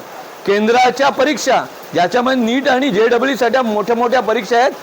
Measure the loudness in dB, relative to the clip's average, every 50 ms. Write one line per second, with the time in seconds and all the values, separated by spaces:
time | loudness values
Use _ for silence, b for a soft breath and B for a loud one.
0 | -8 -14 -16 -18 -18 -18 -16 -8 -2 -2 0 0 2 2 4 4 4 2 2 2
1 | 0 0 2 2 0 0 0 -2 0 0 0 0 0 -4 -12 -18 -14 -6 -2 0
2 | 0 2 0 0 0 0 0 0 0 0 0 0 0 0 0 2 0 0 2 2
3 | 2 2 2 2 0 0 0 0 0 0 2 0 0 0 -2 -2 0 0 0 0
4 | 0 0 0 0 0 0 -2 -2 -2 0 2 2 2 2 0 -4